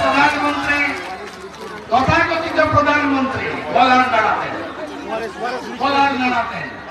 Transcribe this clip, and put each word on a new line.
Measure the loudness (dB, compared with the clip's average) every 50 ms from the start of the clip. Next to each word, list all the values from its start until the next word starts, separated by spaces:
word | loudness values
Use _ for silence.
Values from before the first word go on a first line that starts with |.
প্রধানমন্ত্রী, | 2 2 2 4 4 2 2 2 0 -2 -2 -2 -2 -2 0 0 0 -2 -4 -6 -8 -10 -10 -10 -12 -14 -14 -14 -14 -14 -14 -14 -14 -12 -12 -12 -4 2
তথাকথিত | 2 2 4 4 4 2 2 2 0 -2 -2 -2 2 2 2 4 4
প্রধানমন্ত্রী | 4 4 4 4 2 2 2 2 2 0 0 -2 -4 -4 -4 -6 -6 -6 0 4
কলার | 4 6 6 6 6 4 4
নাড়াতেন, | 2 2 2 2 0 -2 -2 -6 -6 -8 -8 -10 -10 -10 -10 -10 -10 -10 -8 -6 -6 -6 -6 -6 -8 -6 -6 -6 -6 -6 -8 -8 -6
কলার | -2 -2 0 2 4 4 4 2
নাড়াতেন। | 0 0 0 0 0 -2 -2 -6 -8 -8 -10 -12 -12 -10 -10